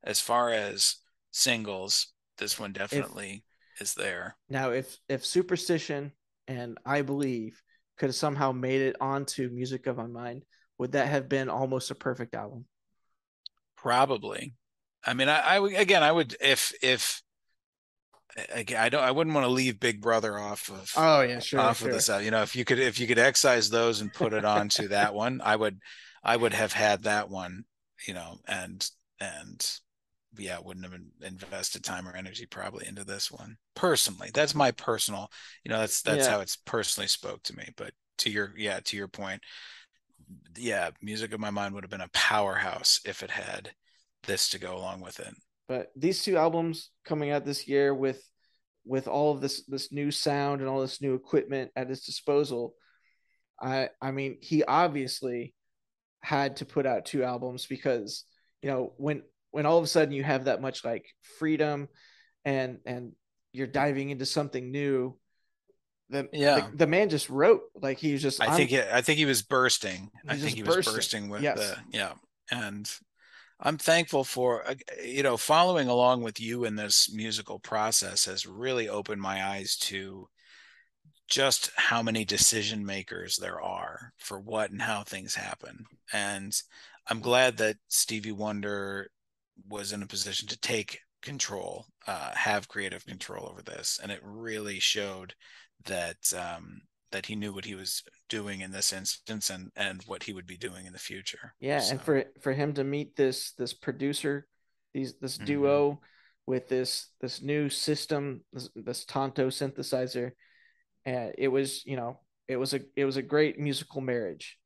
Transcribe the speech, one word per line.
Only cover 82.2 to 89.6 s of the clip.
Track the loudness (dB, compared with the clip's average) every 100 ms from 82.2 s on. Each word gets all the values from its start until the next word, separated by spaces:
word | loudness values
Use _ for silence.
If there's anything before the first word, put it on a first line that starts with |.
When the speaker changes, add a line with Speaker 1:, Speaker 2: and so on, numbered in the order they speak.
Speaker 1:
decision | -2 4 4 4 -2 -4 -4
makers | -6 -8 -10 -4 -4
there | -4 -6
are | -6 -6 -8 -10 -16 _
for | -12 -12
what | -4 -2 -2
and | -2
how | -4 -4
things | -6 -12 -6 -6
happen. | -6 -10 -12 -18 -20 _ -6
And | -4 -2 -4 -4 -6 -6 -20 -20 -18 -6
I'm | -4
glad | 2 4 4 4
that | 0 0 _
Stevie | 0 0 -2 -6
Wonder | -6 -4 -4 -4 -6 -6 -8 -10 _ _ _ _ _